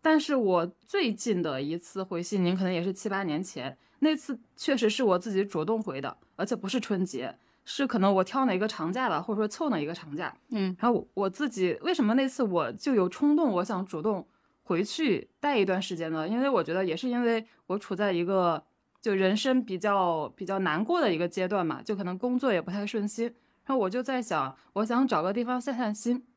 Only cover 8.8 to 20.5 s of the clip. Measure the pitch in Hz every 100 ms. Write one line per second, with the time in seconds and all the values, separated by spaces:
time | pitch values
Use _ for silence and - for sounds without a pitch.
8.8 | 165 196 254 156 180 208 214 - 311 202
9.8 | 147 175 160 147 165 - _ 220 190 180
10.8 | 233 233 - - 196 185 285 220 185 160
11.8 | - 349 214 240 269 - 233 175 139 208
12.8 | - 254 185 - 294 294 311 180 180 196
13.8 | 185 165 180 196 - _ _ _ _ 170
14.8 | 208 - 311 180 - _ 294 269 185 185
15.8 | 190 170 160 160 156 226 269 247 165 185
16.8 | 190 160 254 240 240 226 220 _ _ 196
17.8 | - 185 208 175 175 190 175 156 - _
18.8 | _ _ - 196 190 208 269 254 240 185
19.8 | 202 202 180 165 143 - 180